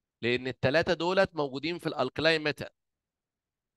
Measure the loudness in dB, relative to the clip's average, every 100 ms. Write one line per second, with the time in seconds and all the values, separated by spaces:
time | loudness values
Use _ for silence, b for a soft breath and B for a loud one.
0 | _ _ -2 -2 -2 -2 2 2 2 0
1 | 0 2 2 0 -4 -4 -6 -6 -4 -2
2 | -2 0 2 2 0 -4 -8 -14 _ _
3 | _ _ _ _ _ _ _